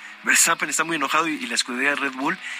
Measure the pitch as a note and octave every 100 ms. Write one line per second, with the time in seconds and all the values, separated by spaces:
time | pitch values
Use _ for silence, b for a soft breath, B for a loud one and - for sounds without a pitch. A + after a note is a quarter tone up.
0 | B B - - - E3 D#3+ C#3+ D#3+ D#3+
1 | C3+ D#3+ E3 C#3+ B2 A2+ - B2 C#3 C#3
2 | C#3 C3 C#3+ F#3+ B